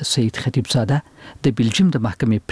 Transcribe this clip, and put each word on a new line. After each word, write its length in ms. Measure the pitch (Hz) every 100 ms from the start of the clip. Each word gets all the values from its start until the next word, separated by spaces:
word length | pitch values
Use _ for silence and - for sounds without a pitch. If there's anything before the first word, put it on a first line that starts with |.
| -
سعید 280 | - 113 -
خطیبزاده 580 | - 131 - 131 110 139 - - - - 143
د 80 | 113
بلجیم 320 | 113 107 185
د 140 | 143 110
محکمې 400 | - 123 107 -